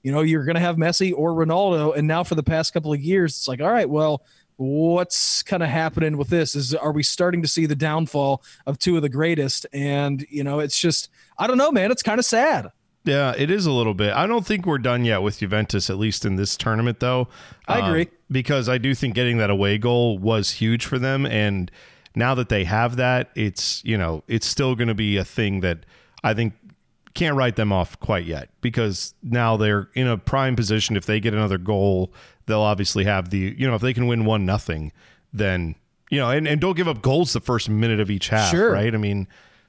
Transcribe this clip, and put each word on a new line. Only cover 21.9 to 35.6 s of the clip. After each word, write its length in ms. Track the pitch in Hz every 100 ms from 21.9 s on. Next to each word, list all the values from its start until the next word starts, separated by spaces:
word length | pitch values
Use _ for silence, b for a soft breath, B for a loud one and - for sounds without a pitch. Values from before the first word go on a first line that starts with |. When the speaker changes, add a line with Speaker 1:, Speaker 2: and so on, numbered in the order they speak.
| B B
Speaker 2:
now 220 | 113 123 127
that 140 | 120
they 160 | 104 87
have 320 | 110 120 123
that, 320 | 123 127 - 113
it's, 460 | 107 - - - 117
you 120 | 107
know, 280 | 82 80 -
it's 180 | 113 -
still 300 | - 131 117
gonna 180 | 117
be 220 | 107 104 101
a 80 |
thing 380 | 90 - 104 98
that 240 | 90 82 - B B B
I 120 | 110
think 200 | 107 113 - - _ _ _ -
can't 240 | - 165 139
write 180 | 123 113
them 160 | 104
off 260 | 95 87 -
quite 240 | - 95 82
yet, 240 | 76 - _
because 540 | - 120 110 92 - -
now 320 | 127 120 113 110
they're 320 | 107 101 -
in 120 | 127 127
a 120 | 107
prime 400 | - 135 131 120
position. 400 | 101 110 - 104
If 80 | -
they 160 | 107
get 120 | 110
another 240 | 107 104 92
goal, 560 | 92 101 98 92 92 B B B -
they'll 160 | 107
obviously 420 | 107 101 98 107
have 260 | 98 95 90
the, 260 | 98 95 -
you 100 | 131
know, 80 | 110
if 60 |
they 120 | 123
can 140 | 120 120
win 180 | 117 107
one 200 | 107 92
nothing, 460 | 107 - 78 76 b b b b
then, 420 | 101 101 90